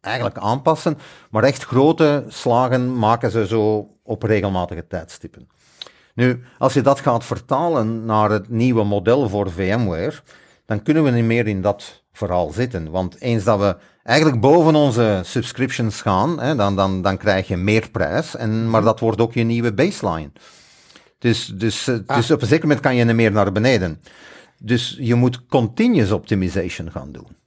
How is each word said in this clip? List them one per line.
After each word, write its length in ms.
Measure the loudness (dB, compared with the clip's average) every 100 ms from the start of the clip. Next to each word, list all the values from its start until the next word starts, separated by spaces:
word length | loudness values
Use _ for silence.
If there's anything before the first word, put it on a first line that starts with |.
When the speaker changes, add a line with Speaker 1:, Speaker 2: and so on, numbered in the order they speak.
Speaker 1:
eigenlijk 380 | -8 -6 -6 -4
aanpassen, 600 | -4 -2 0 0 -2 -6 -10 -20 _
maar 120 | 2
echt 200 | 2 0
grote 600 | -2 2 4 4 2 2 -4
slagen 720 | -6 0 2 2 0 -2 0
maken 320 | 2 2 0
ze 160 | -2 0
zo 420 | 0 0 0 -4 _
op 200 | -10 -6
regelmatige 640 | 0 0 0 -2 -4 -8 -10
tijdstippen. 640 | -12 -12 -18 -20 -20 -20 _ _ _ -20 _ _
Nu, 280 | 0 0 0 -8 _
als 140 | 0
je 80 | 2
dat 200 | 2 2
gaat 240 | 0 -2
vertalen 800 | -2 -10 -4 -2 0 -2 -2 -4
naar 260 | -2 0 2
het 180 | 0 -2
nieuwe 360 | 0 2 2
model 440 | 0 0 2 2 2
voor 220 | -2 -4
V 240 | -4 -2 0
M 60 | -2
ware, 260 | -4 -6 -8 _ -20 _ _ _
dan 160 | -6
kunnen 220 | 0 2
we 60 | 4
niet 140 | 2
meer 220 | 2 0 0
in 160 | 0
dat 400 | -2 -2 -8 -20 _
verhaal 380 | -8 -2 -2 -2
zitten. 400 | -4 -4 -4 -6
Want 300 | -4 -6 -6
eens 240 | -4 -2
dat 140 | 0 2
we 180 | 2 -2 _ _
eigenlijk 380 | 0 2 4 4
boven 340 | 4 6 6
onze 460 | 4 4 2 2 0
subscriptions 760 | -2 -6 -6 -4 -4 -2 -4 -4
gaan, 400 | -2 0 0 -2
hè, 140 | -4
dan, 220 | 0 0 2
dan, 260 | 0 0
dan 140 | -2 -2
krijg 320 | 0 0 0
je 80 | -2
meer 340 | 2 2 0
prijs, 460 | -4 -2 -2 -6 -6
en, 340 | -4 -2 0
maar 120 | 2
dat 180 | 2 2
wordt 200 | 0 2
ook 140 | 0
je 80 | 0
nieuwe 280 | 0 0 -2
baseline. 580 | 0 -2 0 -4 -4 -8 _ -20 -20 -20 -20 -20 -20 _ _
Dus, 280 | -2 -2 -4
dus, 400 | -4 -4 -4 -4
eh, 80 | -4 -2
Speaker 2:
Ah. 100 | -2
Speaker 1:
dus 140 | 2
op 100 | 0
een 60 | 2
zeker 200 | 0 2
moment 180 | 0
kan 120 | 2 2
je 80 |
niet 100 | 2
meer 180 | 4 2
naar 200 | 2 0
beneden. 500 | 2 2 2 0 -6 -16 -20 -20 -20 -20 _
Dus 380 | -2 -2 -2 -6
je 140 | 0
moet 320 | 2 2 0 _
continuous 640 | 0 0 0 2 2 2
optimization 760 | -2 -2 -2 0 -2 -6 -8 -10
gaan 220 | -12 -14
doen. 140 | -18 -20 -20